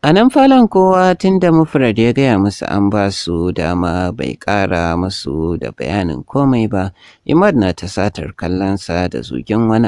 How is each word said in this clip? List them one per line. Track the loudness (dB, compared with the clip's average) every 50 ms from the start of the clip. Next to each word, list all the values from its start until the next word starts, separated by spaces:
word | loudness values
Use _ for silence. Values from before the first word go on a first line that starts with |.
| 2
A | 2 4
nan | 4 4 4
falon | 4 4 4 6 6 6 4 4
kowa | 4 2 4 4 4 4 2 2 0
tun | 2 0 0 2 2
da | 2 4 4
Mufrad | 2 2 2 0 0 0 2 2 2
ya | 2 2 2
gaya | 2 2 2 2 2
musu | 2 0 -2 -4 -8
an | -4 -2 0 0 0
ba | 0 0 -2 -2 -2
su | -6 -6 -4 -4 -2 -2 -2 -2
dama | -2 -2 -2 -2 -2 -2 -2 -2 -2 -4 -4 -4
bai | -6 -8 -8 -8
ƙara | -8 -6 -4 -2 -2 0 0 -2 -2 -2 -2 -2 -2
musu | -2 -4 -6 -8 -8 -6 -6 -4 -2 -2 -4
da | -4 -6 -8
bayanin | -8 -8 -8 -4 -2 -2 -2 -2 -4 -6 -10
komai | _ -2 0 2 2 2 2 0 0
ba, | -2 -2 -4 -4 -8 _ -20 -20 -20 _ _
Imad | 0 2 2 4 4 2
na | 2 0 0 -2
ta | -4 -8
satar | -10 -6 -4 -4 -4 -4 -6 -10 -10 -10
kallonsa | -8 -6 -4 -4 -2 -2 -2 -2 -4 -4 -4 -4 -2 -2 -2
da | -4 -6 -8
zugin | -6 -10 -10 -6 -2 -2 0 2 2
wani | 2 2 2